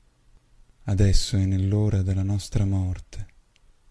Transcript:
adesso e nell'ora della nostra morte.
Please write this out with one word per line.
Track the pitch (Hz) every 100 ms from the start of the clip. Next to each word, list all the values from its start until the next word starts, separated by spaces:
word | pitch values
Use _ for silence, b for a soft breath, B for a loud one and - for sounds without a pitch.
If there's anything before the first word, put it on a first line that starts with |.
| _ _ _ - _ _ - _
adesso | - 92 101 90 - 101
e | 95
nell'ora | 95 95 104 107 101
della | 92 95
nostra | 95 101 - - 98
morte. | 95 92 90 - - 104 - _ _ _ _ _